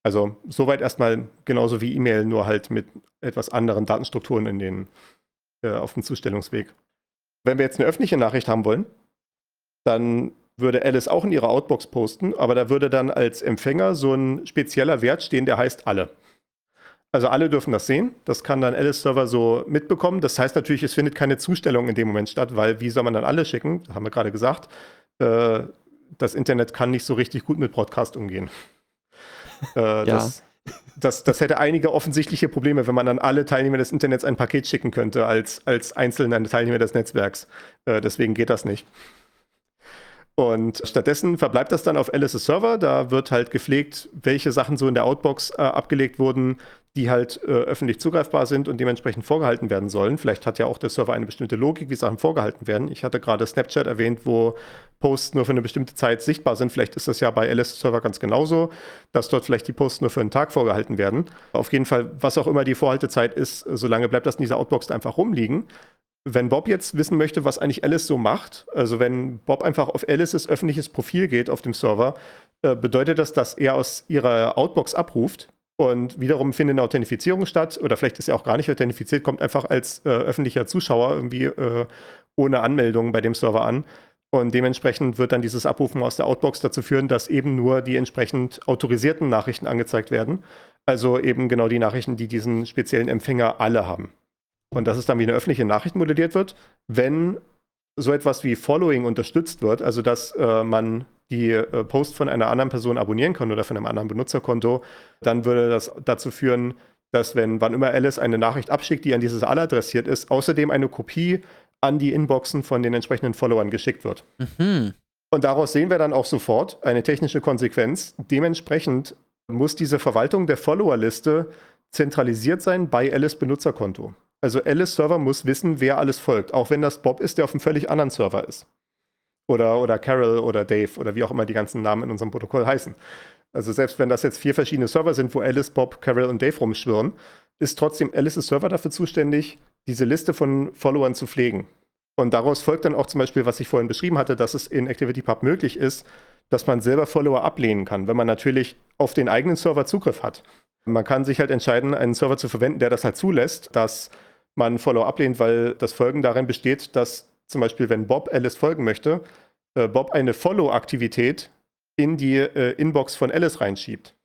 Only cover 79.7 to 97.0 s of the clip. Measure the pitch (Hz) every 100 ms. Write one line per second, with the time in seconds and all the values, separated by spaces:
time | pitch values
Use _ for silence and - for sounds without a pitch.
79.7 | 131 - - 147 120 - - 135 127 117
80.7 | 185 - 117 123 147 123 127 135 135 123
81.7 | 117 117 - - - _ - 139 127 117
82.7 | 143 117 113 117 113 113 113 120 110 117
83.7 | 123 - - _ _ _ 131 120 123 127
84.7 | 127 131 113 135 113 123 123 117 120 135
85.7 | - 135 139 123 - - 127 139 - 131
86.7 | - - 135 135 123 - 139 139 131 123
87.7 | 131 127 127 123 - 117 135 123 - -
88.7 | 127 123 120 139 160 143 110 117 117 -
89.7 | 120 117 113 104 117 113 185 - - -
90.7 | _ - 127 123 123 123 123 127 120 113
91.7 | 117 110 123 117 117 113 117 113 117 117
92.7 | - - 123 123 120 - 123 117 - 113
93.7 | 117 92 87 98 _ _ _ _ _ _
94.7 | 131 110 117 120 120 113 117 - 131 110
95.7 | 104 180 190 160 151 165 190 190 - _
96.7 | _ - 120